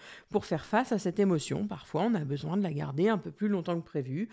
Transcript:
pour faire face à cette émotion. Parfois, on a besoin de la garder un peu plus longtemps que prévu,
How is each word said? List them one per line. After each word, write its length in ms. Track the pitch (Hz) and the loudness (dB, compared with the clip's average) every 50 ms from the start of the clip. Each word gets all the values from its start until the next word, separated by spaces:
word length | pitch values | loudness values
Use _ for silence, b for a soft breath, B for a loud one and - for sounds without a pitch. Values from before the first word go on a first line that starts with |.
| B B B B B B | B B B B B B
pour 160 | - 202 - | -2 -2 0
faire 180 | - 180 147 - | 0 -2 -2 0
face 280 | - 214 220 262 - | 2 2 2 2 2
à 60 | 233 185 | 0 0
cette 200 | - 175 170 - | 0 0 2 4
émotion. 480 | 202 190 175 147 - - 175 160 208 | 4 4 4 2 2 -2 -2 -2 -2
Parfois, 360 | 202 190 139 - - - 151 | -4 -6 -10 -8 -4 -2 0
on 120 | 196 240 226 | 2 2 2
a 100 | 170 147 | 0 0
besoin 320 | 131 143 139 143 151 175 | -2 -4 -4 -2 -2 0
de 60 | 202 | 0
la 100 | 196 165 | 0 0
garder 360 | 147 143 151 147 135 151 185 220 | -2 -2 -4 -2 0 2 4 4
un 100 | 220 175 | 2 2
peu 140 | - 170 | -2 -6
plus 160 | 147 - 208 208 | -6 -2 0 0
longtemps 300 | 202 180 165 180 175 170 | 0 0 0 -2 -2 -2
que 60 | - | -4
prévu, 420 | - - 151 127 131 131 170 226 B | -4 -4 -4 -4 -2 -4 -4 -4 B